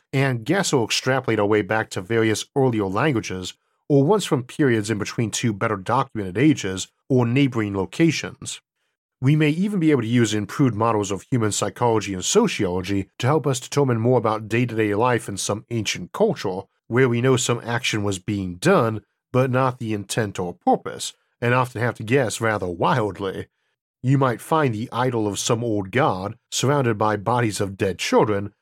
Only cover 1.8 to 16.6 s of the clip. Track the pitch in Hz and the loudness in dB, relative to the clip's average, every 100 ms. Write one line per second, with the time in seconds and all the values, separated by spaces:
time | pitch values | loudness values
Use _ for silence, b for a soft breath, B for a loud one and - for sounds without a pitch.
1.8 | 110 104 92 113 110 104 - 143 131 110 | -2 -6 -2 0 2 0 -2 0 2 2
2.8 | 95 101 156 110 - 92 90 - _ _ | 0 0 0 0 -4 -8 -10 -14 _ _
3.8 | - 139 143 208 - 139 123 - 139 110 | 0 2 4 2 0 -2 -2 0 2 2
4.8 | 104 104 101 - 110 - 120 98 113 101 | 0 -4 -4 -4 -4 -2 -2 0 -2 -2
5.8 | 92 123 131 107 95 101 151 127 98 95 | -2 -2 -2 -6 -4 2 2 2 0 -6
6.8 | - _ - 127 117 131 139 113 104 98 | -8 _ 0 2 2 2 2 0 -2 -2
7.8 | 95 - 165 127 92 - - - _ _ | -4 0 2 0 -6 -12 -14 -14 _ _
8.8 | _ _ _ - 127 156 151 160 208 202 | _ _ _ -2 2 4 2 2 0 0
9.8 | 156 135 110 123 110 107 98 - 131 104 | 2 2 2 2 2 0 -2 0 2 2
10.8 | 117 107 98 95 - 123 107 - 104 - | 2 2 -2 -6 -2 0 0 0 -4 0
11.8 | 120 110 95 92 - 202 226 - 95 92 | 2 2 0 -4 0 2 2 0 -2 -2
12.8 | 90 98 - - 123 156 139 123 - 143 | -2 -2 -4 -2 0 0 0 -4 -2 0
13.8 | 135 113 120 127 110 110 104 113 123 113 | 2 2 2 2 2 -2 -2 0 0 0
14.8 | 107 101 127 117 - 95 - 104 - 117 | 0 2 2 0 -2 -6 -4 -4 -4 -6
15.8 | 98 90 90 - 214 139 101 92 | -4 -6 -6 0 0 0 -4 -6